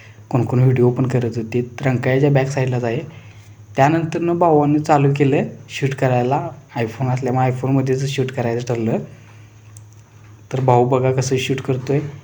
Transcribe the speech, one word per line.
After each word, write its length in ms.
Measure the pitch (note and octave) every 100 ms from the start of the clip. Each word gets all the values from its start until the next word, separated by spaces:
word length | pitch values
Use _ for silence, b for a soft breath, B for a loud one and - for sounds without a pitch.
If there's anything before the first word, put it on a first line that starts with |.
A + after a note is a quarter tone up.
| B B -
कोण 140 | B2
कोण 160 | A2 B2+
व्हिडिओ 300 | C3 B2 B2
पण 160 | B2+ C3
करत 300 | B2+ A#2 A#2+
होते. 340 | A2 A#2+ A#2+ -
रंकाळ्याच्या 480 | C3+ B2 C3 C3 D3
बॅक 180 | C#3+ C#3
साईडलाच 360 | C#3 B2+ B2
आहे. 160 | A#2 B2 - B B B B B - -
त्यानंतर 440 | C#3 E3 D#3+ E3+
ना 120 | E3+
भावानं 460 | E3+ F3 D3+ C#3+ D3+
चालू 300 | D3+ D3 C#3 C#3
केलं 260 | C3+ D3+ A3+ - -
शूट 220 | - C#3
करायला, 580 | - C3 B2 B2 D3 E3+ - - B2
iPhone 320 | A2+ - B2+
असल्यामुळे 380 | B2 B2+ B2+ B2+
iPhone-मध्येच 600 | B2+ C3 C3+ C3 C3 C#3
शूट 180 | C#3 B2+
करायचं 480 | - A#2+ A#2 A#2+
ठरलं. 240 | A#2 A2 D3 - B B B B B B B - - - - - - -
तर 80 | C3
भाऊ 280 | C3 A#2+ B2
बघा 240 | C3 C3
कसं 240 | C3 C3 B2+
शूट 180 | - C3
करतोय 440 | - B2+ - C#3 D3 -